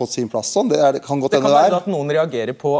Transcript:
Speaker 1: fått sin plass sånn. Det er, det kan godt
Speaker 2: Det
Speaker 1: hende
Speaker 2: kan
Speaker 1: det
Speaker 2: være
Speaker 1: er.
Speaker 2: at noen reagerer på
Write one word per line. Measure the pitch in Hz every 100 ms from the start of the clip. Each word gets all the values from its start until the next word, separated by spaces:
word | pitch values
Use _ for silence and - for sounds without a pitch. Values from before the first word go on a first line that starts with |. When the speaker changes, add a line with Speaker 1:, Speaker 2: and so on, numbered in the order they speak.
| 123
Speaker 1:
fått |
sin | - 113
plass | 113 -
sånn. | 196 240
Det | 151
er, | 139
det | 135
kan | - 139
godt | 135
Speaker 2:
Det | 143
Speaker 1:
hende | 139
Speaker 2:
kan | 143
Speaker 1:
det |
Speaker 2:
være | 185
Speaker 1:
er. | 180
Speaker 2:
at | 185
noen | 165 143
reagerer | 151 160 127 110
på | 127 143